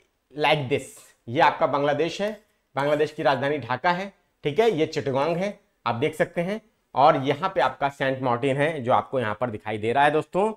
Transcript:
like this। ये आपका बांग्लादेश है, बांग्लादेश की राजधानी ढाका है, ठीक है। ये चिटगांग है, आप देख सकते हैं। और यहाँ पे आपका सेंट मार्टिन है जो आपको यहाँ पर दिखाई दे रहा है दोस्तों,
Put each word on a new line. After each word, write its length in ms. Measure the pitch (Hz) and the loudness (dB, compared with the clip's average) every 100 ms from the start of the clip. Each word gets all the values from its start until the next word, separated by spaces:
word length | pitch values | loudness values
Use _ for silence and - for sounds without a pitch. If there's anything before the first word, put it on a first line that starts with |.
| _ _ _ 139 | _ _ _ -2
like 260 | 147 156 127 | 2 2 0
this। 160 | 131 - - - _ - | -2 -4 -18 -20 _ -6
ये 100 | 120 | 2
आपका 260 | 156 - 160 | 2 4 0
बांग्लादेश 540 | 139 147 139 165 165 | 2 0 0 -2 -2
है, 100 | 202 214 _ _ _ - | -6 -6 _ _ _ -4
बांग्लादेश 360 | 143 147 151 | 0 0 0
की 120 | - | 0
राजधानी 340 | 151 135 139 147 | 0 2 0 -4
ढाका 340 | 113 127 175 | -4 -2 0
है, 220 | 175 196 - _ _ | -2 -4 -14 _ _
ठीक 160 | 151 143 | -4 2
है। 120 | 233 | 2
ये 140 | 165 156 | 2 -2
चिटगांग 520 | 147 131 131 151 170 | -2 -2 0 0 -2
है, 220 | 202 202 _ _ 117 | -4 -8 _ _ -4
आप 100 | 117 | -2
देख 200 | 147 151 | -2 -2
सकते 260 | 160 - | -4 -2
हैं। 200 | 170 214 _ _ _ 120 | -6 -6 _ _ _ 4
और 280 | 147 151 | 4 4
यहाँ 260 | 135 165 185 | 0 -2 -2
पे 120 | 175 | 0
आपका 280 | 135 - 143 | -2 0 -4
सेंट 320 | - 135 131 | -2 -4 -2
मार्टिन 360 | 131 113 139 135 | -2 0 0 0
है 240 | 147 156 | -2 -2
जो 100 | 120 | 2
आपको 260 | 113 - 131 | 2 2 -2
यहाँ 180 | 113 104 | -2 -2
पर 80 | 123 | -4
दिखाई 280 | 104 107 110 | -6 -8 -4
दे 160 | 107 | 0
रहा 100 | 127 | 4
है 80 | 143 | 4
दोस्तों, 420 | 151 151 180 214 | 2 -2 -2 -2